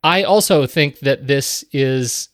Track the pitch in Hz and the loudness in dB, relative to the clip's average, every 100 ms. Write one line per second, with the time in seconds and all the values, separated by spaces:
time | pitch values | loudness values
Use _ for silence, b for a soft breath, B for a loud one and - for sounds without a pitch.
0 | 156 180 196 208 196 170 131 - 147 - | 2 0 2 2 4 2 2 0 -2 0
1 | 135 135 135 139 - - - 143 135 131 | -2 -2 0 -2 -2 -8 -6 -2 0 0
2 | 123 - - | -2 -6 -10